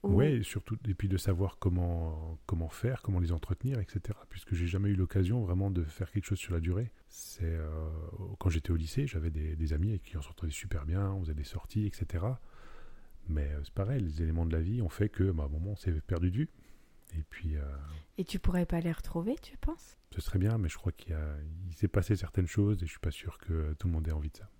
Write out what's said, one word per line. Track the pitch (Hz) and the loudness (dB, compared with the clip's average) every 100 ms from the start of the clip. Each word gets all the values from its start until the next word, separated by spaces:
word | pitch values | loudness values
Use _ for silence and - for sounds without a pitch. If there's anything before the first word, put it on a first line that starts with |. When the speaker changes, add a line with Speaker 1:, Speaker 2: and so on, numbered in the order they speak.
Speaker 1:
Ou | 101 98 | 6 8
Speaker 2:
Ouais, | 147 127 | 8 4
et | |
surtout, | 98 107 - 110 113 | 0 -4 -6 -4 -2
et | |
puis | 90 101 | 0 2
de | 92 | 2
savoir | - 87 95 - | 2 2 2 2
comment, | 98 90 87 85 82 78 80 80 - | 2 2 2 0 -2 -4 -6 -8 -4
comment | 82 80 | -2 -2
faire, | - 117 127 | -2 -2 0
comment | - 92 | 0 2
les | 85 | 4
entretenir, | 85 - 92 131 131 | 0 0 -2 0 0
et | 95 | -2
cetera. | 98 - 104 - | -4 -4 -8 -10
Puisque | 92 - | -14 -4
j'ai | 87 87 | 0 2
jamais | 95 101 | 2 4
eu | 95 | 4
l'occasion | 92 98 90 120 | 4 4 4 2
vraiment | 98 90 98 | 2 2 2
de | 90 | 0
faire | 78 - 90 | -2 -4 -4
quelque | 104 | -2
chose | - 101 | -2 -4
sur | - | 0
la | 85 | 0
durée. | 80 90 120 - - | 2 0 -2 -8 -20
C'est, | - - - | -16 -16 -4
euh, | 82 82 78 80 80 80 80 87 92 92 | -2 0 -2 -4 -4 -6 -8 -8 -10 0
quand | 92 | 2
j'étais | 82 - | 2 2
au | 82 | 2
lycée, | 78 - 143 | 2 0 0
j'avais | 82 82 | 0 0
des, | 76 78 78 | 0 -2 0
des | 78 | 2
amis | 76 95 | 2 2
avec | 104 | 0
qui | - 78 | -4 -8
on | |
s'entendait | 71 - 80 | -8 -6 -6
super | 73 - - 71 | -4 -4 -2 0
bien, | 90 98 | 0 0
on | 98 | 0
faisait | 82 | -2
des | 76 | -4
sorties, | 73 - - 107 104 | -4 -8 -4 0 0
et | |
cetera. | - - 87 101 131 - - - - - - - - - | -2 -4 0 0 -2 -8 -16 -14 -12 -12 -14 -16 -14 -2
Mais, | 76 73 | 0 0
euh, | 73 71 | -2 -4
c'est | |
pareil, | - 98 139 | -2 0 2
les | 85 78 | 0 0
éléments | 80 82 82 | 2 2 2
de | |
la | 80 | 2
vie | 82 120 | 2 2
ont | 92 | 0
fait | - 104 | 2 0
que, | - 95 | 4 4
bah, | 82 | 4
à | 71 | 0
un | |
moment, | 76 92 | -2 -2
on | 104 | -2
s'est | - 78 - | 0 0 0
perdu | 87 90 | 4 4
de | 98 | 4
vue. | 156 - - - - - - 82 | -2 -4 -20 -20 -20 -20 -8 -6
Et | 76 | -6
puis, | - 80 73 | -4 -2 -2
euh, | 71 71 73 76 - - | -4 -6 -10 -12 -12 -6
Speaker 1:
Et | |
tu | 180 185 | -4 2
pourrais | - 180 170 | 4 4 2
pas | 175 | 2
les | 170 | 0
retrouver, | 165 - 170 190 302 | -2 -4 -2 -2 -4
tu | - 277 | -6 -4
penses ? | - 330 - - _ | -2 -2 -12 -20 _
Speaker 2:
ce | - | -6
serait | - 90 | 0 2
bien, | 98 113 | 2 2
mais | 87 | 0
je | - | -2
crois | - | -4
qu'il | - - | -4 -6
y | 78 | -4
a, | 76 73 78 82 90 | -4 -6 -8 -8 -10
il | 80 | -2
s'est | 101 | 2
passé | 104 90 104 | 2 2 2
certaines | - - 90 | 2 0 2
choses | - 101 104 | 4 4 2
et | 82 | -2
je | |
suis | - | -4
pas | - | -4
sûr | - 90 - | -4 -8 -10
que | - 80 76 | -4 -2 0
tout | 78 90 | 0 0
le | |
monde | 80 80 | 0 0
ait | |
envie | 78 76 | 0 -2
de | - | -8
ça. | - | -18